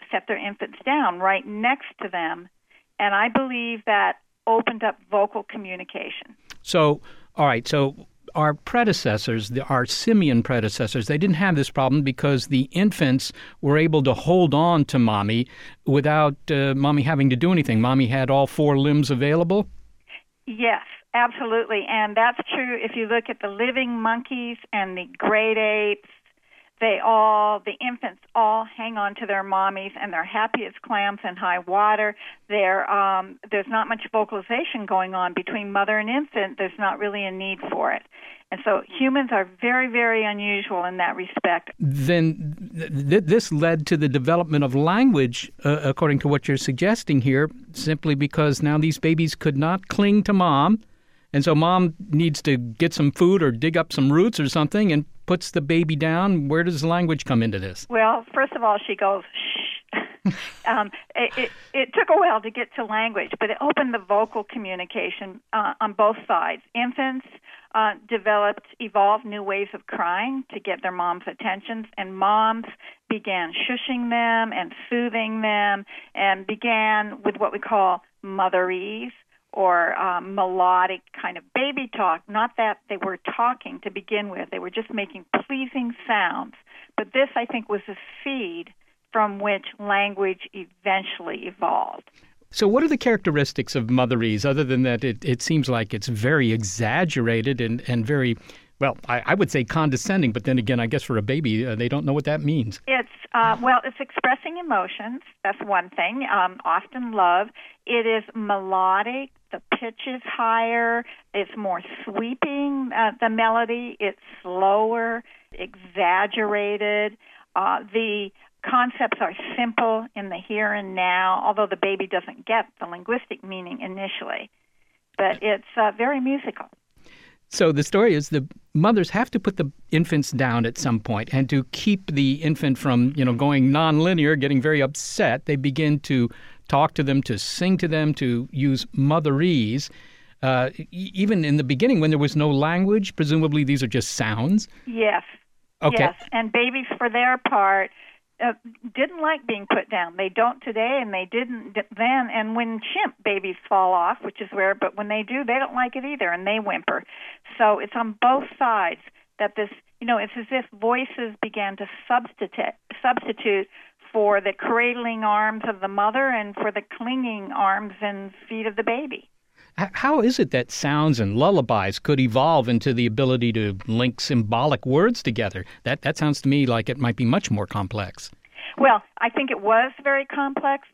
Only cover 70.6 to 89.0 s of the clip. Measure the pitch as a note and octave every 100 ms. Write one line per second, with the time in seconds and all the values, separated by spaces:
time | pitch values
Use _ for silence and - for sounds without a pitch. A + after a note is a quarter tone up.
70.6 | G3 F3+ F#3 F3+ F3 F3 F3 E3 G#3 G3
71.6 | - A3+ A3 - F#3+ F#3+ G3 G#3+ A3 A3+
72.6 | A3+ - - - - G#3+ G#3 F#3 E3 E3+
73.6 | - B3 C4+ B3 A#3+ A#3 A#3 A3+ A3 F#3
74.6 | E3 - - A#3+ A#3+ A3+ A3 A3 G#3+ G#3
75.6 | G3+ G3 G3+ - - - G3 F#3+ F#3+ G#3+
76.6 | A#3+ A3 G#3+ G#3+ G#3 - G#3 G3 F#3+ G#3
77.6 | - G#3+ F#3 F3+ _ _ G3 F#3+ F#3 F#3
78.6 | F#3 F#3 G3+ A3 B3 - _ _ _ -
79.6 | F#3+ E3+ E3 - F#3 F3 F#3 G3 F#3 F#3
80.6 | F3+ F3+ F#3 F#3 _ - F#3 F3 - B3+
81.6 | C#4 C#4 B3 - F#3 E3 - G#3+ B3 -
82.6 | A3 G3+ - G3 G3 F3+ - - A#3+ B3+
83.6 | - F3+ G3+ F#3+ - G#3 G3+ F#3 - F#3
84.6 | F3+ A3+ A3 G#3+ G3 F#3 - - - C4+
85.6 | B3+ C4+ A#3+ A#3+ - G#3 F3 - A#3 -
86.6 | _ - - - G3 C4 C4+ B3 A#3+ A#3+
87.6 | A3 G3+ - F#3+ - - C#4 C4 F#3 E3+
88.6 | E3+ _ _ _